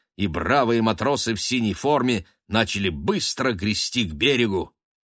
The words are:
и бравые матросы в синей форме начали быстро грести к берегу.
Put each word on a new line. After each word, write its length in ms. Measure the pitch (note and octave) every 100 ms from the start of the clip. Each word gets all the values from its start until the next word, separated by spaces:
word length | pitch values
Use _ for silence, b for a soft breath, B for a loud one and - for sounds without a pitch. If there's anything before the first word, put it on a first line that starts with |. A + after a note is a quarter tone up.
| b -
и 100 | G2
бравые 560 | E2 - C#3 A#2+ A#2
матросы 520 | A2+ G#2+ C3+ C#3 A2+
в 60 | G#2+
синей 340 | - B2+ A2
форме 520 | F#2 C#3 D3 B2 A2 b b -
начали 400 | G#2+ A2 G2+ F#2+
быстро 600 | D2+ D2 G3 - - C3
грести 520 | G2+ G2+ G#2 - B2
к 80 | G2
берегу. 600 | D2+ A#2 B2+ A#2 F#2+ D2 _ _ _